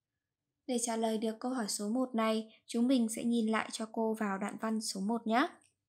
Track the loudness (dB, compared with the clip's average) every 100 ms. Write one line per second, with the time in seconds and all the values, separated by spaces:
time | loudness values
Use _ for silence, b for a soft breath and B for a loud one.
0 | _ _ _ _ _ _ -4 -2 0 0
1 | 0 0 -2 -2 -4 -2 -2 -2 -2 0
2 | 0 0 2 0 -4 -14 -6 0 4 4
3 | 4 0 0 2 2 0 -2 -6 -6 -2
4 | -2 0 -2 -2 -4 -4 -4 -2 -4 -4
5 | -2 -2 2 2 2 -4 _ _